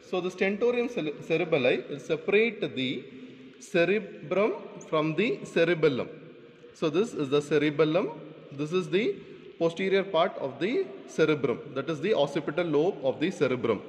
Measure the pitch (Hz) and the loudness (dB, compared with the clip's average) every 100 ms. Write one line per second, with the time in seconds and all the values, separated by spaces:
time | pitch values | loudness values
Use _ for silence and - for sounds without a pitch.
0 | - 185 180 - 196 208 240 247 240 - | -4 -4 -4 0 0 2 0 2 -2 -2
1 | 156 - - 160 175 160 127 180 - 143 | -6 -6 -2 0 2 2 4 2 -2 -10
2 | - 156 - 202 226 214 165 117 131 147 | -4 -4 2 4 4 0 -6 -2 -2 -4
3 | - - - - - - - 175 170 208 | -8 -16 -18 -18 -20 -20 -2 2 4 2
4 | 190 - 151 185 220 415 - - - 156 | -2 -14 -4 0 2 0 -8 -16 -4 0
5 | 156 156 226 403 - - 165 170 151 127 | 0 0 0 -2 -2 2 4 4 4 2
6 | 92 - - - - - - - 165 151 | -6 -8 -18 -20 -20 -20 -20 -2 0 0
7 | 226 - 143 143 147 156 147 147 156 165 | -2 -2 2 0 4 2 2 2 4 4
8 | 220 - - - - 139 151 185 165 175 | 0 -6 -14 -18 -16 -8 -2 -2 0 0
9 | 254 392 - - - - 165 165 190 190 | 0 -2 -10 -18 -20 -2 -2 0 2 2
10 | 190 160 185 - 139 127 180 311 381 - | 2 2 0 0 -8 -2 -2 0 -2 -8
11 | - - 156 151 139 113 - - 135 156 | -12 2 4 4 0 -2 -4 -8 -4 -4
12 | 170 214 143 175 156 156 175 143 165 208 | 0 2 2 0 -2 -2 2 2 2 0
13 | 135 107 156 190 135 123 117 98 | -2 0 -2 2 0 2 0 -2